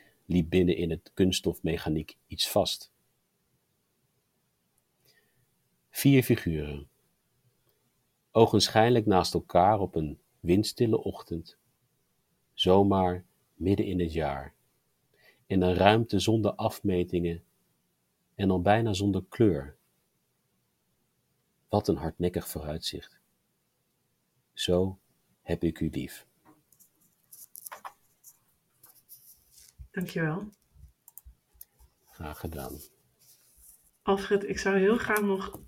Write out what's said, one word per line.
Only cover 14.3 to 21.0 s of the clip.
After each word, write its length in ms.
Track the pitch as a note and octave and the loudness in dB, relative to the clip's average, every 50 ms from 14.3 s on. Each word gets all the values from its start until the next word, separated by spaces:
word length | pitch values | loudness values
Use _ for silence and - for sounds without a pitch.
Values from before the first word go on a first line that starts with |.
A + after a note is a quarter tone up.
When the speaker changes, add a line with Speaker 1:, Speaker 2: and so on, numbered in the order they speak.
| C#2+ C2+ C2+ C#2 - _ _ _ _ _ _ _ _ _ _ _ _ _ _ _ _ _ _ | -6 -8 -10 -14 -20 _ _ _ _ _ _ _ _ _ _ _ _ _ _ _ _ _ _
Speaker 1:
In 160 | _ G2 F#2+ | _ 0 2
een 120 | F2+ F2+ F2+ | 2 2 2
ruimte 460 | F2 F#2 G2+ G#2+ A2+ A#2 - - G2 | 4 6 6 6 4 2 0 -2 0
zonder 320 | F#2 - A2 A2 G#2 G#2 | 0 2 0 2 0 -2
afmetingen 920 | - - G#2+ A2 - - - G2 F#2 F2+ F2 F2+ - F2+ F2 E2+ E2+ E2+ - _ _ _ _ _ _ _ _ _ _ _ _ _ _ _ _ _ _ | -2 -2 -4 -6 -6 -4 -4 -2 0 0 -2 -2 -2 -2 -2 -2 -4 -6 -10 _ _ _ _ _ _ _ _ _ _ _ _ _ _ _ _ _ _
en 160 | - G2+ F#2+ | -2 0 0
al 100 | F#2 F#2 | 2 2
bijna 320 | F2 G2 G#2 A2+ A#2 A2 G2+ | 2 2 2 2 2 0 -2
zonder 300 | F2+ G2 G#2 F#2+ F#2 F2+ - | -2 0 0 0 -2 -4 -6
kleur. 480 | - - A#2+ G#2 E2+ C#2 C2+ C2+ - _ _ _ _ _ _ _ _ _ _ _ _ _ _ _ _ _ _ _ _ _ _ _ _ _ | 0 2 2 2 2 0 -4 -10 -16 _ _ _ _ _ _ _ _ _ _ _ _ _ _ _ _ _ _ _ _ _ _ _ _ _